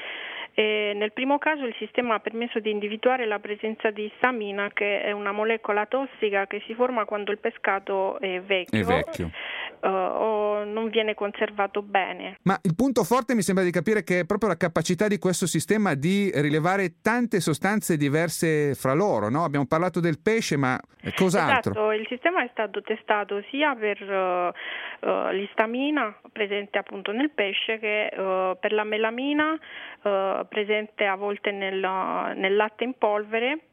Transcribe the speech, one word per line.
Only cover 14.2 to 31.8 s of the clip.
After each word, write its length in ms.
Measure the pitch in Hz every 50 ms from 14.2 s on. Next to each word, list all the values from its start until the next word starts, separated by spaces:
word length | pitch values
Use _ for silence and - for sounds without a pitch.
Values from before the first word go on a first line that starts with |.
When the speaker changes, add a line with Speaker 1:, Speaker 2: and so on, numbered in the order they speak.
Speaker 2:
è 60 | 170
proprio 220 | 170 208 202 233 208
la 80 | 165
capacità 500 | - 185 165 - 165 160 - 185 165 214
di 120 | 214 208 180
questo 280 | - 185 175 - 185
sistema 480 | 160 - 160 - - 202 220 208 185 143
di 340 | 131 135 175 196 202 202 190 -
rilevare 600 | 135 151 147 147 156 151 180 190 202 190 170 - _
tante 360 | - 220 226 247 240 226 - 185
sostanze 580 | - 175 147 - - 190 214 214 - - 175
diverse 800 | 147 143 139 139 160 170 160 - - 175 160 156 151 147 143 131
fra 200 | - - 131 135
loro, 360 | 160 208 202 143 110 104 107
no? 140 | 123 156 170
Abbiamo 220 | 156 139 143 139
parlato 340 | - 160 160 175 180 160 180
del 180 | 165 170 151 -
pesce, 360 | - 214 220 226 - - 160
ma 200 | 139 135 127 120 - - - _ _ - - -
cos'altro? 560 | - 190 185 165 202 160 - 277 247 220 -
Speaker 1:
Esatto, 220 | 202 214 214 214
il 140 | 214 214 220 -
sistema 340 | 247 240 - 330 359 349
è 60 | 262 247
stato 320 | - - 220 202 - 208
testato 600 | - - 220 - - - 214 208 202 196 202 202 208 -
sia 280 | - 277 302 294 269
per, 260 | 226 214 208 202 -
eh, 500 | 202 196 196 190 185 180 180 180 180 170 - - - - - - - - - -
eh, 320 | - 202 190 190 - - 180
l'istamina 800 | 190 202 - - - 220 226 233 254 277 294 302 285 240 214 208 - - -
presente 460 | - 226 208 196 202 202 202 202 - 202
appunto 340 | 196 - 214 196 190 202
nel 180 | 208 233 285 302
pesce 480 | - - 202 190 196 - - - 220 220
che, 280 | 220 214 208 214 208
eh, 500 | - - - 190 190 185 185 185 185 180 185
per 140 | - 208
la 100 | 214 214
melamina, 720 | 214 214 214 214 220 220 233 247 262 285 294 294 302 311 320 311 - - - - - - - -
eh, 440 | - 208 196 190 190 190 190 - 190 -
presente 560 | - 214 208 202 214 214 214 214 - - 214
a 100 | 196 190
volte 360 | 190 208 208 208 202 - 214
nel, 280 | 202 196 196 190 190
nel 760 | 190